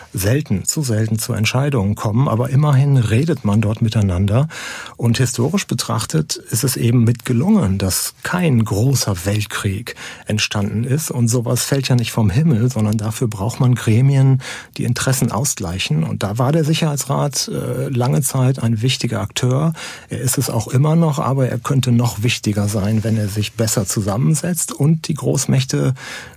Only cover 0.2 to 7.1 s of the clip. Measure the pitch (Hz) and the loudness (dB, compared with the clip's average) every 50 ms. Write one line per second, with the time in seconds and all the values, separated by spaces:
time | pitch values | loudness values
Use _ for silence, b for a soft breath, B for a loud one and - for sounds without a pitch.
0.2 | 90 98 120 147 156 - 208 185 - - - 160 156 127 110 107 110 110 113 113 | 0 0 0 0 0 0 -2 -2 0 -2 -2 -2 0 0 0 0 0 0 0 -4
1.2 | - - 117 101 110 107 - 123 139 147 139 123 95 101 104 - - 117 101 120 | -2 -4 -2 0 0 0 0 0 0 2 0 0 0 0 0 -2 -2 -2 2 2
2.2 | 139 - - 110 123 123 135 127 151 147 143 131 139 143 139 131 113 98 104 113 | 2 2 2 0 0 2 2 2 4 4 4 4 4 6 4 4 4 4 2 2
3.2 | 147 165 165 - - 104 101 110 110 104 110 - 117 110 - 113 104 98 90 87 | 2 2 0 0 0 2 2 4 2 2 0 0 0 0 2 2 2 2 2 2
4.2 | 98 98 101 120 143 160 B B B B B B B B B B - 117 117 - | 2 2 4 2 2 0 B B B B B B B B B B 0 0 2 2
5.2 | 135 117 - - 117 139 170 202 - - - 117 - - 113 113 110 - - 160 | 2 0 0 0 -2 0 0 -2 -2 -2 -4 -4 -4 -4 -4 -4 -4 -2 -2 -2
6.2 | 156 - - - - - - 110 - 135 131 143 139 117 120 127 117 110 | -2 -2 -6 -10 -8 -6 -4 -2 -2 -2 -2 0 0 2 4 4 4 4